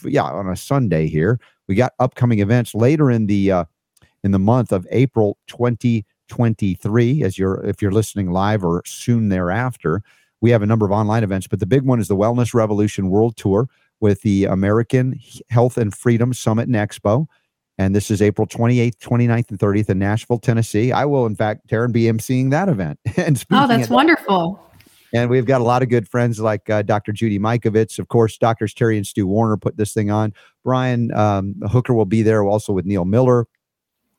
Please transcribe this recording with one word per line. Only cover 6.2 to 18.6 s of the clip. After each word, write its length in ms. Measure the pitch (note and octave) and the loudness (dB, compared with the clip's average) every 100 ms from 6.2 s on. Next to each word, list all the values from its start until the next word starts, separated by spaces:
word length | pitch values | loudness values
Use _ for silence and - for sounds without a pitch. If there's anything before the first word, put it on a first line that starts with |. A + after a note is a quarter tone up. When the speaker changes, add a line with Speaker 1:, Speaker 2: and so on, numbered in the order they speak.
| - | -12
Speaker 1:
twenty-three, 960 | - A#2 G#2+ G2+ F2 G2+ A2+ A#2+ D3+ | -2 -2 0 -2 -4 -2 0 2 0
as 140 | G2+ F2+ | -2 -2
you're, 240 | F#2+ F#2+ G#2 | -2 -2 -4
if 160 | - | -4
you're 100 | G#2 | -2
listening 400 | G#2 G#2+ G2+ F#2 | 0 -2 -4 -2
live 320 | F2 G2+ A2 | 0 0 0
or 200 | F2 F2 - | -2 -4 -6
soon 440 | - - A#2 G#2+ | -10 -2 0 0
thereafter. 720 | F#2 F2 G#2 B2+ - D#2+ F2+ - _ _ - | 0 -2 -2 -4 -6 -4 -4 -6 _ _ -2
We 100 | A2+ | 2
have 100 | A#2 | 2
a 60 | G#2 | 2
number 180 | A2+ G2+ | 2 2
of 60 | |
online 320 | G#2 G#2 A2+ | 0 0 0
events, 240 | G#2 F#2+ - | 0 -4 -4
but 120 | G2 | -6
the 60 | F#2+ | 0
big 180 | C3 | 0
one 160 | C3 B2 | 2 0
is 100 | G2 | 0
the 60 | G2 | 0
Wellness 360 | G#2+ B2 A#2 | 0 0 0
Revolution 560 | A#2+ A2 G#2 G#2 - F#2+ | 0 0 0 -2 -2 0
World 260 | G2+ A#2 A2+ | 2 0 0
Tour 300 | G2+ G2 C3 _ _ - | 0 0 0 _ _ -2
with 220 | G#2 G2 | 0 0
the 240 | A2 G2 F#2+ | 0 0 2
American 720 | F#2+ G2 A2 A#2 C3 B2+ B2+ - - - | 0 0 0 0 0 0 -4 -12 -20 -4
Health 280 | A#2+ B2 B2 | 0 2 0
and 180 | G#2+ - | -4 -2
Freedom 380 | B2 A#2 A#2+ | 0 2 0
Summit 340 | A#2+ - A2 A#2 | -2 -2 -2 0
and 80 | A2 | -2
Expo. 500 | G#2 - G#2 A#2 D#3+ _ _ _ _ - | -2 -4 0 0 -2 _ _ _ _ -4
And 180 | F#2+ G2+ | 0 0
this 160 | - | 0
is 100 | G2+ | 2
April 240 | G#2 G#2 G#2+ | 2 2 -2
twenty-eighth, 540 | - | -2